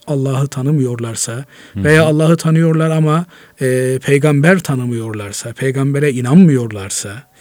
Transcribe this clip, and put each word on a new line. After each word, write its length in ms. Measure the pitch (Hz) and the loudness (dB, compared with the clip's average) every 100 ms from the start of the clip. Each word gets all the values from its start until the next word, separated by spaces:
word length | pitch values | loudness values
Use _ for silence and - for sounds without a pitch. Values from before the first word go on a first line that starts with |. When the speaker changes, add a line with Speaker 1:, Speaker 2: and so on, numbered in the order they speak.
| - | -6
Speaker 1:
Allah'ı 400 | 139 135 131 139 | -4 -2 -2 -2
tanımıyorlarsa 880 | 135 131 156 127 120 117 110 - | -2 -2 0 0 -4 -8 -8 -8
Speaker 2:
Hı 480 | 123 135 - - 101 | -8 -12 -20 -14 -4
hı. 40 | |
Speaker 1:
veya 200 | 147 156 | 2 4
Allah'ı 320 | 156 151 156 170 | 4 2 2 2
tanıyorlar 540 | 160 160 165 160 160 | 2 2 2 2 0
ama, 360 | 160 151 160 180 - - - | 0 2 0 -2 -12 -20 -6
e, 380 | 131 127 127 131 | -2 0 0 -2
peygamber 560 | - 139 151 143 160 185 | 0 2 2 2 2 2
tanımıyorlarsa, 960 | - 131 123 117 113 107 101 101 120 | 0 -4 -4 -6 -6 -8 -10 -10 -12
peygambere 600 | 120 135 131 139 139 147 | -4 -4 0 -2 0 0
inanmıyorlarsa, 1120 | 123 123 165 175 131 117 104 98 - 101 104 - _ | -2 4 6 6 4 -2 -8 -8 -10 -10 -14 -18 _